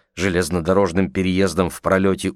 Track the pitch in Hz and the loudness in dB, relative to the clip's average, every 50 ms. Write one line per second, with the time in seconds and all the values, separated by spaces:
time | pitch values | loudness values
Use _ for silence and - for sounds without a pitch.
0 | _ _ - - 90 98 87 90 90 76 90 90 80 90 95 98 101 92 80 95 | _ _ -6 -4 -2 0 0 0 -2 0 -2 -2 0 2 2 2 2 2 2 0
1 | 95 87 - 98 92 92 90 92 98 92 78 90 92 82 - - - 82 95 95 | -2 0 0 -2 -2 0 0 0 0 0 0 0 -2 -2 -2 -4 -2 0 0 2
2 | 95 98 95 90 - 101 - | 2 2 0 0 -4 -6 -6